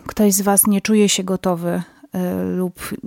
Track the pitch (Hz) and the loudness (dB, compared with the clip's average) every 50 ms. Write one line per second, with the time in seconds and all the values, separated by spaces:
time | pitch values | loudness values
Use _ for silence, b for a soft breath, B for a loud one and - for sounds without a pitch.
0 | - - - - 208 202 196 208 190 202 196 196 - 214 202 190 - - 220 214 | -14 -6 0 2 2 4 4 2 2 2 2 2 4 2 2 0 2 2 4 4
1 | 208 190 - - 185 190 190 180 - 185 175 165 175 175 175 180 170 B B B | 4 4 2 0 -2 -4 -4 -2 -2 -2 -2 -2 -2 -4 -4 -4 -6 B B B
2 | - - - 185 180 180 185 185 185 185 180 180 185 180 - - - - 202 - | -18 -10 -6 -4 -4 -4 -4 -4 -4 -4 -2 -4 -4 -4 -6 -10 -12 -12 -12 -12
3 | - | -12